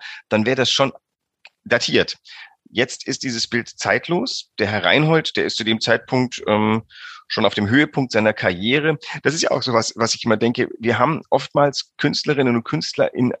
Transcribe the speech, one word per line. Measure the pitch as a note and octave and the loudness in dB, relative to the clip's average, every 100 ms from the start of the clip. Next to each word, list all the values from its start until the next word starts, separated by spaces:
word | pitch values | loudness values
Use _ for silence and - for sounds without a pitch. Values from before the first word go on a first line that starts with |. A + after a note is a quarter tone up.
| - - - | -8 -20 -2
dann | A2 A2 | 0 2
wäre | C3 | 2
das | B2 | 0
schon | - C3+ - _ _ _ _ _ _ | 2 0 -2 _ _ _ _ _ _
datiert. | - A#2+ - C3+ F2 - - - - _ _ | -2 -2 2 2 0 -4 -16 -20 -20 _ _
Jetzt | - B2 - - | -2 -2 -4 -8
ist | C3 | -6
dieses | C3 A2+ - | -6 -6 -4
Bild | A#2+ A2+ | -4 -4
zeitlos. | - G#2 G#2+ - F3 B3+ - - - | -6 0 0 0 -2 -2 -6 -10 -4
Der | G2+ | -2
Herr | G#2 F2+ | 0 2
Reinhold, | A2 D#3 D#3+ - - | 4 4 2 0 -2
der | E2 | -2
ist | - | -2
zu | |
dem | A2 A2 | -2 0
Zeitpunkt, | - A#2 - C3 B2+ - - | 2 0 2 0 0 -2 0
ähm, | G#2+ G#2+ A2 - - - - - | 2 2 0 -2 -14 -20 -20 -8
schon | - G#2 | -2 0
auf | |
dem | - G2+ | 0 2
Höhepunkt | B2+ D3 - C3 | 2 2 0 -2
seiner | A2 G#2+ | 2 2
Karriere. | G#2+ A2 F2+ G#2 C#3 D3+ D3+ - D3+ | 2 0 0 0 0 0 -2 -6 -4
Das | - D#3 | -2 0
ist | |
ja | - | 0
auch | C3+ | 0
sowas, | B2+ A#2 A2 - | 2 0 0 -2
was | A2+ - | -2 -2
ich | A#2+ | 0
immer | G#2+ | 2
denke, | A#2 B2 A#2+ - | 2 0 -2 -2
wir | A2+ A#2 | -2 2
haben | B2 E3 - | 2 0 -2
oftmals | C#3 C#3 - C#3+ C3+ - - | -2 -2 0 0 0 -10 -4
Künstlerinnen | D3 - - C#3 C3 A#2+ | -2 -2 -2 0 2 0
und | |
Künstler | - D3+ E3 - - | 0 -4 -4 0 0
in | - B2 - | 2 -2 0